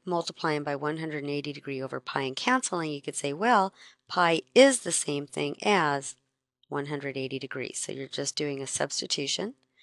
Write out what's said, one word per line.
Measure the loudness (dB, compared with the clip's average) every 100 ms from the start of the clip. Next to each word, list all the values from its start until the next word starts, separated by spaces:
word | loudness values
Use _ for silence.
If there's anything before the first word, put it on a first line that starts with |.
| -2
multiplying | -2 -2 -2 0 0
by | 0 -2
one | -2 -4
hundred | -4 -6
and | -4
eighty | -4 -4
degree | -8 -8 -6
over | -6 -8
pi | -4 -2
and | -2 0
canceling, | 2 2 2 -2 -2
you | -4
could | -6 -4
say, | -4
"Well, | 0 4 6 4 -2 -20 _ _
pi | 2 4 2 4
is | 8 8 8
the | 0
same | -2 -2 -4 -4
thing | -4 -4 -2
as | 2 4 4 0 -4 -12 _ _ _ _ _
one | -6 -4
hundred | -6 -6 -6
eighty | -6 -6
degrees." | -8 -8 -8 -8
So | -8
you're | -8 -8
just | -6 -4 -4
doing | -4 -4
a | -6
substitution | -2 -2 -2 -2 -2 -2 -2 -4 -6 _ _